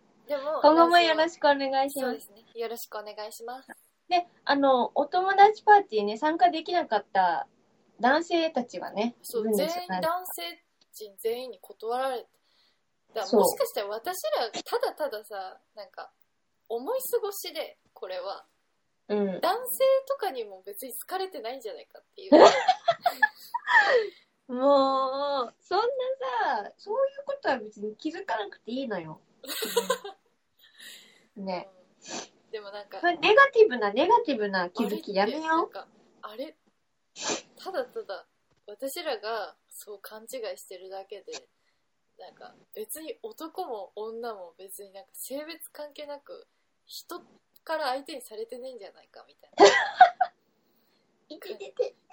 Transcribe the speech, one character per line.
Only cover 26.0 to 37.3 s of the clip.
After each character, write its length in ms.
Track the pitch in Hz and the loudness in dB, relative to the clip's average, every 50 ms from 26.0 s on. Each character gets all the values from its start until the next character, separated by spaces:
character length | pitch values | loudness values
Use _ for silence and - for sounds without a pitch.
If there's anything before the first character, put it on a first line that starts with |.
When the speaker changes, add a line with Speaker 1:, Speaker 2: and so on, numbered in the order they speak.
| 508 508 523 539 523 523 494 466 403 302 262 214 202 | -4 -4 -6 -6 -6 -4 -4 -2 -2 -2 -2 -2 -6
Speaker 2:
さ、 80 | - - _ | -8 -14 _
そ 140 | - 403 | -10 -6
う 40 | 440 | -2
い 200 | 523 539 554 554 554 | -2 -2 -2 -2 -6
う 60 | - | -10
こ 140 | - 554 - | -10 -10 -6
と 60 | - 339 | -2 -2
は 80 | 269 233 | -2 -2
別 220 | 214 214 - 202 | -4 -10 -12 -10
に 140 | 202 214 214 | -10 -10 -10
気 140 | - - 311 | -8 -10 -10
づ 160 | 320 381 392 | -10 -8 -8
か 120 | - - 220 | -6 -6 -6
な 120 | 202 - | -6 -8
く 100 | - - | -12 -14
て 120 | _ 220 | _ -10
い 120 | 240 269 277 | -8 -8 -6
い 40 | 233 | -6
の 100 | 208 175 | -8 -8
よ。 220 | 165 156 156 - _ _ _ _ - | -8 -10 -14 -18 _ _ _ _ -16
Speaker 1:
<laughs> 760 | 277 - - 453 427 - 466 - - 494 - - 403 - - _ _ _ _ _ _ _ _ _ _ _ - - - - - - - _ _ _ _ _ 214 | -14 -10 -8 -8 -4 -2 -2 -2 -2 -4 -6 -8 -12 -18 -18 _ _ _ _ _ _ _ _ _ _ _ -20 -20 -20 -20 -20 -20 -20 _ _ _ _ _ -12
Speaker 2:
ね。 320 | 196 190 180 175 - - | -8 -8 -8 -8 -8 -12
Speaker 1:
う 560 | - _ _ _ _ _ - - - - - - | -18 _ _ _ _ _ -18 -14 -14 -12 -14 -14
ん。 240 | _ _ _ _ | _ _ _ _
で 80 | - 427 | -14 -14
も 100 | - 196 | -12 -12
な 140 | 415 - - | -14 -14 -14
ん 60 | - | -14
か、 100 | - 190 | -8 -2
Speaker 2:
ま 80 | - 349 | 0 0
あ、 40 | 349 | 0
ネ 200 | 330 - 370 440 | 2 2 4 6
ガ 140 | 508 554 539 | 8 6 6
テ 120 | 523 453 440 | 8 6 6
ィ 40 | 302 | 6
ブ 80 | 247 240 | 6 2
な、 160 | 214 202 196 | -2 0 0
ネ 160 | 240 320 359 | 2 4 4
ガ 100 | 466 480 466 | 4 4 4
テ 80 | 320 269 | 0 -2
ィ 40 | 214 | -2
ブ 120 | 208 202 | -2 -2
な 200 | 190 185 175 180 | -2 -2 -2 -2
気 140 | - - 233 | -2 -4 -4
づ 160 | 196 208 - | -2 -4 -6
き 140 | - - 202 | -8 -4 -2
や 100 | 190 202 | 0 0
め 140 | 220 262 311 | 0 -2 -4
よ 0 | |
う。 20 | |
Speaker 1:
あ 40 | 320 | -2
れ 0 | |
っ 20 | 320 | 0
て、 0 | |
な 140 | 320 330 | 0 0
ん 80 | 392 - | 0 -2
か、 180 | - 196 170 - _ _ _ _ _ _ | -6 -12 -16 -16 _ _ _ _ _ _
あ 140 | - 208 214 | -20 -16 -14
れ？ 220 | 226 277 320 - _ _ _ _ _ _ _ _ _ _ _ _ - - - | -12 -12 -12 -14 _ _ _ _ _ _ _ _ _ _ _ _ -10 -6 -6